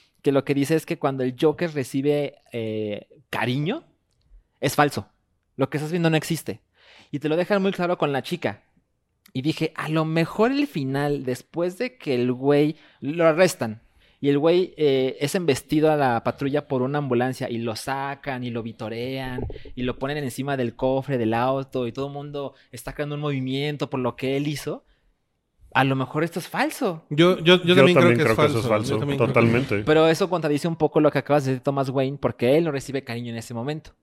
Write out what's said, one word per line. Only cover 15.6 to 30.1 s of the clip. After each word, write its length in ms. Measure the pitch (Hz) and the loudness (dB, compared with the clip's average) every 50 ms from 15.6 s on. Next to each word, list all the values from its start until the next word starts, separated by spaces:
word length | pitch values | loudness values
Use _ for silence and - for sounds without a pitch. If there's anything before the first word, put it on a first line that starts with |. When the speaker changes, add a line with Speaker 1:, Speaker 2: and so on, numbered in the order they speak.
| - - 151 156 151 156 | -2 -2 0 2 4 4
Speaker 1:
a 60 | 156 147 | 4 4
la 260 | 139 127 117 113 - | 2 2 2 0 0
patrulla 440 | 127 117 - 135 139 139 147 143 - | -2 -4 -2 -4 -2 -2 -2 -2 -2
por 140 | 139 127 123 | -2 -2 -2
una 160 | 131 143 147 | -2 -2 -4
ambulancia 500 | 147 131 123 120 120 - 123 - 131 - | -2 0 0 0 0 0 -2 -4 -6 -6
y 80 | 120 113 | -4 -4
lo 180 | 117 120 110 | -4 -6 -6
sacan 680 | - - 135 135 135 139 139 139 139 - 143 131 123 127 | -6 -8 -8 -6 -6 -6 -8 -8 -10 -8 -8 -8 -6 -6
y 60 | 123 | -6
lo 120 | 117 120 110 | -6 -6 -8
vitorean 840 | 113 107 - 117 107 113 117 120 131 135 135 131 131 127 127 - - - - - - - | -8 -10 -10 -10 -8 -8 -8 -6 -6 -6 -8 -8 -8 -8 -8 -8 -10 -10 -12 -14 -14 -10
y 80 | 127 123 | -6 -6
lo 160 | 123 120 - | -6 -4 -4
ponen 180 | 131 135 147 151 | -6 -6 -6 -6
encima 360 | 143 127 - - 131 143 139 | -6 -6 -6 -6 -6 -4 -4
del 200 | 131 123 117 - | -2 -2 -4 -4
cofre 420 | - - 131 135 135 127 - 143 123 | -2 -2 0 0 0 -2 -2 -2 0
del 160 | 113 110 113 | 0 0 0
auto 540 | 117 123 131 135 135 135 135 - 131 123 117 | 2 0 0 0 -2 -4 -6 -6 -6 -4 -4
y 40 | |
todo 160 | 117 135 139 139 | -6 -6 -8 -8
el 60 | 143 | -8
mundo 400 | 143 143 147 143 143 139 131 - _ _ _ | -10 -12 -10 -10 -10 -10 -10 -12 _ _ _
está 220 | - 117 - 139 135 | -20 -16 -14 -12 -8
creando 220 | - 147 147 147 | -8 -6 -6 -6
un 60 | 147 | -4
movimiento 680 | 151 147 143 135 131 131 131 135 143 151 147 139 143 135 | -4 -4 -4 -4 -4 -4 -4 -4 -4 -4 -4 -4 -6 -4
por 100 | - 131 | -4 -2
lo 160 | 123 120 117 | -2 -2 -4
que 220 | - - 131 139 139 | -4 -4 -2 -2 -2
él 100 | 147 151 | -2 -4
hizo, 380 | 147 139 - 147 175 277 - _ _ _ _ _ _ _ _ _ _ _ _ _ _ _ - - - | -4 -6 -6 -8 -10 -10 -12 _ _ _ _ _ _ _ _ _ _ _ _ _ _ _ -20 -2 0
a 100 | 123 135 | 2 2
lo 120 | 135 135 | 2 2
mejor 280 | 131 156 - - 156 160 | 0 -2 -2 -2 -2 -2
esto 160 | 165 - 185 | -2 -4 -8
es 80 | - - | -10 -6
falso. 580 | - 180 254 311 - - 262 202 170 160 - _ | -4 -4 -2 -2 -4 -4 -4 -4 -4 -6 -8 _
Speaker 2:
Yo, 300 | 151 147 165 180 185 - | 2 4 4 4 4 4
yo, 240 | 165 170 185 180 175 | 6 6 6 6 6
yo 0 | |
Speaker 3:
Yo 120 | 170 180 | 6 6
Speaker 2:
también 200 | - 135 139 180 143 | 8 8 8 8 8
creo 100 | 123 123 | 6 6
Speaker 3:
también 60 | 120 117 | 6 4
Speaker 2:
que 40 | |
es 40 | 113 | 4
Speaker 3:
creo 100 | 110 110 | 4 4
que 80 | - 151 | 4 4
eso 100 | 147 - | 4 2
Speaker 2:
falso. 60 | 117 | 0
Speaker 3:
es 80 | 101 117 | 0 2
falso, 260 | 110 107 110 131 - | 2 2 2 0 -2
Speaker 2:
Yo 60 | 107 | -2
también 180 | 123 143 139 135 | -2 -2 0 0
creo 100 | 120 110 | 0 2
que 60 | 131 | 4
Speaker 3:
totalmente. 500 | 120 117 113 113 120 135 - 107 101 107 | 4 6 6 4 4 2 0 -2 -2 2
Speaker 1:
Pero 220 | 147 156 156 160 | 4 4 6 6
eso 220 | 160 | 6